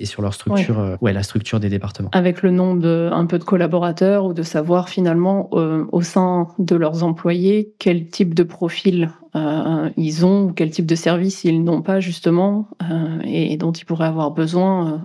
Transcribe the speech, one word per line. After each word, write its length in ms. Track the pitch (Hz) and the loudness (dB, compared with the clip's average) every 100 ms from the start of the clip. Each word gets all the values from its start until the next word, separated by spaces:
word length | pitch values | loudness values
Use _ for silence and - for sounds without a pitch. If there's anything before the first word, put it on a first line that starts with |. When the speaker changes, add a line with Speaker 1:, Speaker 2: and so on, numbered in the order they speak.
Speaker 1:
et 60 | 101 | -8
sur 160 | - | -6
leur 120 | 101 | -6
structure, 420 | 98 - 202 180 110 | -4 -2 0 0 0
Speaker 2:
Oui. 80 | |
Speaker 1:
euh, 120 | 98 92 | -2 0
ouais, 120 | 113 | 0
la 100 | 98 | 0
structure 380 | 98 110 101 113 | -2 -4 -2 -2
des 80 | 101 | 0
départements. 400 | 98 101 - 98 | -2 -4 -8 -2
Speaker 2:
Avec 320 | 190 180 175 | 0 2 2
le 80 | 190 | 2
nom 240 | 180 185 | 2 2
de, 360 | 185 165 165 170 | 2 2 2 0
un 140 | 165 170 | 0 0
peu 120 | 170 | 0
de 60 | |
collaborateurs 800 | - 185 170 175 175 165 190 202 | 0 2 2 0 0 2 2 2
ou 100 | 190 | 0
de 80 | 165 | -4
savoir 460 | 165 160 156 175 180 | -4 -2 0 0 0
finalement, 600 | - 175 165 175 196 190 | 0 2 2 2 0 0
euh, 320 | - 160 160 156 | 0 0 0 -2
au 100 | - | -4
sein 460 | 170 - 185 180 165 - | -2 0 2 2 -2 -2
de 160 | 175 | 0
leurs 300 | 175 156 165 | 2 2 0
employés 720 | 170 165 175 175 185 214 214 - | -2 -2 0 0 2 2 0 -2
quel 300 | 202 175 165 | 0 0 0
type 260 | - 190 | -2 0
de 80 | 165 | 2
profil, 680 | 170 - 170 - 196 175 165 - - 156 | 0 0 -4 -2 0 2 0 -4 -10 -4
euh, 520 | 151 156 151 160 156 - | -2 -2 0 0 -2 -2
ils 300 | 160 156 180 | -2 2 4
ont 200 | 196 196 | 4 2
ou 60 | |
quel 180 | 165 156 | 0 -2
type 160 | 160 165 | 0 0
de 100 | 165 | 0
service 480 | 165 170 190 190 | 2 0 0 -2
ils 180 | 175 165 | 0 2
n'ont 180 | 165 160 | 2 0
pas 200 | 160 190 | 0 0
justement, 680 | 180 165 170 170 190 208 208 - 170 | -2 -2 0 2 2 0 -4 -8 -6
euh, 300 | 165 156 160 | -4 -4 -4
et, 300 | - 165 165 | -4 -2 -2
et 40 | 151 | -2
dont 140 | 165 | -2
ils 140 | 165 | -4
pourraient 240 | - 165 160 | -4 -2 -2
avoir 240 | 160 151 | 0 -2
besoin, 640 | 156 160 175 190 190 165 | -2 -2 2 2 0 -2
euh, 40 | 156 | -4